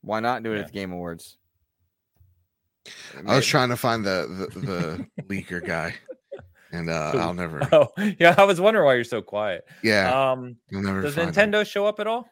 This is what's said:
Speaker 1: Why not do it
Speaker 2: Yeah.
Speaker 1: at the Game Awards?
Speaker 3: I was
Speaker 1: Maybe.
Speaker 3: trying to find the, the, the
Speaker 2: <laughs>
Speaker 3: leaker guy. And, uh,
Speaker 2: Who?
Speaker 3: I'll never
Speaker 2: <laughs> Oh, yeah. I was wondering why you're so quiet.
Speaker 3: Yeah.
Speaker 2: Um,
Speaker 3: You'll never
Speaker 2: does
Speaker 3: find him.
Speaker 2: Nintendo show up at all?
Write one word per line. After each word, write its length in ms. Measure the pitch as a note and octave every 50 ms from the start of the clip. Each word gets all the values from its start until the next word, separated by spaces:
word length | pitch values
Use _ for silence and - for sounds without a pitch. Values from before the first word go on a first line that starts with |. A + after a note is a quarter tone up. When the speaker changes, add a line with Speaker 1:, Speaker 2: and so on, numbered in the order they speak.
Speaker 1:
Why 200 | - - G#2 A2
not 200 | A2 A#2+ B2+ A#2
do 120 | A2+ A2+ A2
it 20 |
Speaker 2:
Yeah. 60 | G#2
Speaker 1:
at 60 | G2
the 60 | - -
Game 200 | G2+ G2 F#2 F2+
Awards? 440 | F2 F2 E2+ E2+ E2 - - - _ _ _ _ _ _ _ _ _ _ _ _ _ _ _ _ _ _ _ _ _ _ _ _ _ _ _ _ _ _
Speaker 3:
I 340 | - - - - - - -
was 60 | D#2+
Speaker 1:
Maybe. 160 | - G#2+ C#3 C3
Speaker 3:
trying 240 | - - D3 B2+ B2
to 80 | B2
find 280 | A#2+ - B2 A2+ A2+ G#2
the, 440 | G2 F#2+ F2+ D2+ A#1+ F2 F#2 F#2+ - -
the, 60 | F#2+
the 460 | E2+ - F#2+ F2 E2+ D#2+ D#2+ F2 F#2 _ _
Speaker 2:
<laughs> 60 | - C#2+
Speaker 3:
leaker 400 | F#2+ G2 F#2+ - - F2+ F2 E2
guy. 300 | F2+ E2+ E2 D#2 E2+ - - _ - - _ _ _ - - - - _ _ _ _
And, 180 | - E2+ E2 E2
uh, 220 | E2 D#2+ D2+ D2+
Speaker 2:
Who? 80 | - -
Speaker 3:
I'll 140 | E2+ E2+ F2
never 280 | F2 F2+ D#2+ - D3 - C#3
Speaker 2:
<laughs> 20 |
Oh, 180 | - D#3 C#3 - _ - G3+ G#3+ F#3 -
yeah. 160 | E3+ E3+ F3+
I 60 | - G3
was 160 | G3 G3 E3
wondering 260 | F3+ G#3 A3 G#3+ E3
why 100 | C#3+ C3
you're 80 | B2 A#2
so 180 | - - A2
quiet. 440 | G2 - - G#2 G#2+ G#2 F#2 D#2+ - _ - - -
Speaker 3:
Yeah. 480 | A2 G#2+ G#2 F#2+ F#2 B2+ C3+ C3+ C3
Speaker 2:
Um, 260 | C3 B2+ B2+ B2 B2 _ _ _
Speaker 3:
You'll 120 | - G2
never 200 | G2+ G2 F#2+ F#2+ F#2+
Speaker 2:
does 120 | D3 C#3+
Speaker 3:
find 180 | D#3+ E3+ E3+ E3
him. 160 | G3 G#3 G#3+
Speaker 2:
Nintendo 140 | G3+ G#3+ G#3
show 200 | G#3 - G3+ G3+
up 140 | G#3 G#3+ G#3+
at 80 | G#3
all? 200 | G#3+ A3+ A#3+ A#3 _